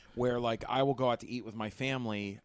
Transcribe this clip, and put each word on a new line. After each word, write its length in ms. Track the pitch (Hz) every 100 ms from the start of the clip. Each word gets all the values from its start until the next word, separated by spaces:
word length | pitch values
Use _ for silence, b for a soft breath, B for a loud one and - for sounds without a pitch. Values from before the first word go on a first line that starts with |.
| b -
where, 240 | 123 120
like, 240 | 120 113 -
I 160 | 127
will 100 | 139
go 160 | 127 127
out 120 | 117
to 80 | -
eat 160 | 123 107
with 100 | 110
my 140 | 107
family, 680 | - 131 131 117 104 101 98